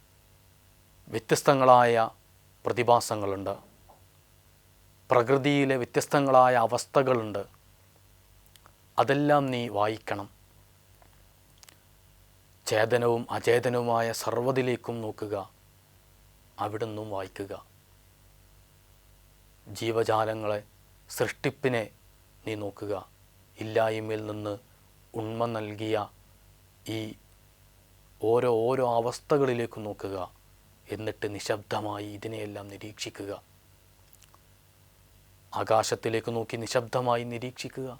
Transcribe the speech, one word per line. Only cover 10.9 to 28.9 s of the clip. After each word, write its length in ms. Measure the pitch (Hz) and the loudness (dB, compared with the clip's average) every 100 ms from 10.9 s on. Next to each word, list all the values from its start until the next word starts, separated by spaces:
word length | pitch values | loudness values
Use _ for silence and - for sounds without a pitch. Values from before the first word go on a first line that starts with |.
| - - - - _ _ - - _ _ _ - - - _ _ _ - | -20 -20 -20 -20 _ _ -20 -20 _ _ _ -20 -20 -20 _ _ _ -2
ചേതനവും 560 | 107 113 120 120 117 117 | 0 2 4 2 0 -2
അചേതനവുമായ 760 | 107 117 120 123 120 120 117 113 | -2 2 4 4 0 0 0 0
സർവ്വതിലേക്കും 840 | 113 - 113 123 131 127 120 - 117 | -4 -4 -2 0 0 0 -2 -4 -6
നോക്കുക, 340 | 107 - 107 104 95 _ _ _ _ _ _ _ - _ - - | -8 -8 -6 -6 -8 _ _ _ _ _ _ _ -20 _ -20 -8
അവിടുന്നും 500 | 104 107 113 104 110 | -6 -4 -6 -8 -8
വായിക്കുക. 440 | 98 95 - 101 95 - - _ - _ _ - _ - - _ _ _ - _ - - _ _ _ - | -8 -8 -10 -10 -10 -14 -20 _ -20 _ _ -20 _ -20 -20 _ _ _ -20 _ -20 -20 _ _ _ -16
ജീവജാലങ്ങളെ, 920 | 101 117 113 113 110 110 110 107 104 - _ _ - - | -6 -2 0 2 2 2 -2 -2 -4 -6 _ _ -20 -12
സൃഷ്ടിപ്പിനെ 720 | - 117 - 143 - 131 117 104 - - _ _ - | -4 -4 -2 -6 -2 -2 -2 -4 -12 -20 _ _ -16
നീ 120 | - 107 | -10 -8
നോക്കുക, 380 | 101 - 104 95 - _ _ _ _ - | -8 -10 -8 -8 -8 _ _ _ _ -12
ഇല്ലായ്മയിൽ 640 | 110 110 113 110 110 107 107 | -2 2 2 0 -4 -6 -6
നിന്ന് 300 | 107 104 101 - - _ _ - | -6 -6 -8 -12 -20 _ _ -12
ഉണ്മ 320 | 120 110 113 117 | -8 -6 -4 -4
നൽകിയ 480 | 113 107 107 110 107 98 _ - - - - _ _ - | -4 -6 -6 -2 -2 -2 _ -20 -20 -20 -20 _ _ -10
ഈ 140 | 110 107 107 _ _ _ _ _ _ _ _ - - | -8 -8 -14 _ _ _ _ _ _ _ _ -20 -4
ഓരോ, 280 | 107 120 123 113 | 2 2 4 2
ഓരോ 280 | 117 131 120 | 2 2 2